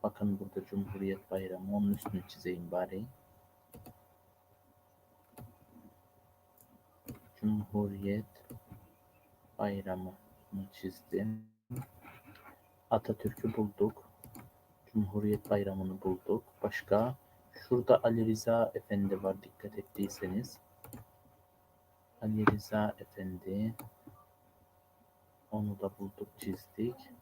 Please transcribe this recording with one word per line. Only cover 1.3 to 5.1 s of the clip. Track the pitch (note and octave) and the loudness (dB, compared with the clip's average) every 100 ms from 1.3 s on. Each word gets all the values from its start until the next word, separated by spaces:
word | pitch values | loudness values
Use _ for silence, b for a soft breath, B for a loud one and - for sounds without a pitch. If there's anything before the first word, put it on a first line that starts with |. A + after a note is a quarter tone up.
Bayramı. | F#2+ F#2+ F#2 F#2+ G#2 | -2 -2 -4 -2 2
Onun | G2+ | 4
üstünü | G2+ - F#2 F2+ | 2 0 -4 -4
çizeyim | - F2+ F2+ E2+ | -8 -4 -4 -2
bari. | F2 - F#2+ A#2+ - - - - _ _ - - - - _ _ _ _ _ _ _ _ _ _ | -2 -2 -4 -8 -12 -20 -20 -20 _ _ -20 -20 -20 -20 _ _ _ _ _ _ _ _ _ _